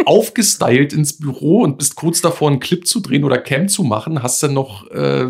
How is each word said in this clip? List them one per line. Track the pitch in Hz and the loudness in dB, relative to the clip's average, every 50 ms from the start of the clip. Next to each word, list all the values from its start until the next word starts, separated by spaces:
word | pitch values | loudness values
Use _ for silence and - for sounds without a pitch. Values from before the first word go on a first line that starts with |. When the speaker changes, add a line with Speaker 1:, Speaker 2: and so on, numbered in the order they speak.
Speaker 1:
<laughs> | - - | 4 4
Speaker 2:
aufgestylt | 160 214 220 - - - 208 - - - - 123 120 131 147 147 - | 4 4 4 2 0 0 0 0 0 0 2 2 4 4 2 2 0
ins | 156 151 143 - - | 0 -2 -2 -2 -6
Büro | 151 143 135 - 143 151 170 226 | -6 -8 -6 -2 0 2 4 4
und | 226 151 139 - | 4 2 0 -2
bist | - - - | -4 -6 -4
kurz | - - 170 170 - | -4 -4 -2 -2 0
davor, | - 165 - - 156 147 | 0 0 0 2 2 2
einen | 143 127 | 2 0
Clip | - - - 175 - - | 0 -2 -4 -2 -2 -2
zu | - 233 | -4 -4
drehen | 202 131 139 143 143 | -2 -2 -2 0 0
oder | 135 127 123 | 2 0 0
Cam | - - 135 139 185 196 | -2 -2 -2 0 0 0
zu | - - 180 | 0 0 0
machen, | 120 107 107 - 160 160 139 117 | 0 0 -2 -2 -4 -4 -4 -2
hast | 123 - - | -2 -2 -2
dann | - 147 139 | -2 0 0
noch, | 135 135 107 101 92 - - | -2 -4 -4 -8 -18 -18 -12
äh, | - - 143 - - 139 127 127 | -6 -4 -2 0 0 0 -2 -4